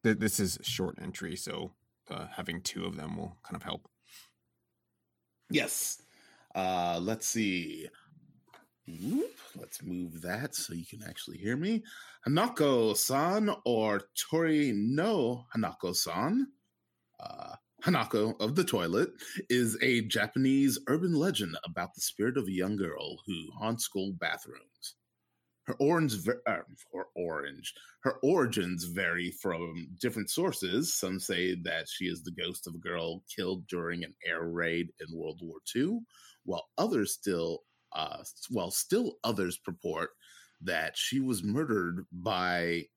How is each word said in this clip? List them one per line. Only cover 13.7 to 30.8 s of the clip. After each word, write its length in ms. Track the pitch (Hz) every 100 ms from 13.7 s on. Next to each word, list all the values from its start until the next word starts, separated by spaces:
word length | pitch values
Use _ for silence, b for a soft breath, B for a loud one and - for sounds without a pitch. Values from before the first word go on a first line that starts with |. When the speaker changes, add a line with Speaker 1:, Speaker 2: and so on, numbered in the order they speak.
| 113 110 101 - - -
Speaker 2:
Tori 420 | 160 165 151 143
no 720 | 101 110 143 202 208 120 120 - 117
Hanako-san. 920 | 98 - 90 87 - 85 135 240 269 _ _ _ _ _ _ _
Uh, 360 | 50 - 50 - _ _
Hanako 560 | - 156 110 113 110 -
of 160 | 107 151
the 80 |
Toilet 460 | 180 101 82 98 185 - B B -
is 280 | 123 117 113
a 200 | - 120
Japanese 800 | 110 110 104 135 131 135 139 - -
urban 260 | 151 180
legend 440 | 156 180 123 92 80 -
about 280 | 87 90
the 80 | -
spirit 360 | - - 113 131
of 100 | 95
a 40 |
young 240 | 90 92 104
girl 420 | 87 71 76 - -
who 240 | 85 80 -
haunts 260 | 107 120
school 300 | - 98 95 87
bathrooms. 760 | 82 80 - - - _ - - _ _ _ _ _ _ -
Her 100 | -
orange, 320 | 143 170 151 104
ver-, 180 | 90 123 113
uh, 120 | 87 - - -
or 140 | 92 95 -
orange. 580 | 87 76 71 73 - B B B
Her 120 | 131 -
origins 600 | 135 180 123 107 90 90 87
vary 460 | 87 90 87 87
from 580 | - 98 82 85 82 76 90
different 300 | 123 113 98
sources. 640 | - 185 - 90 104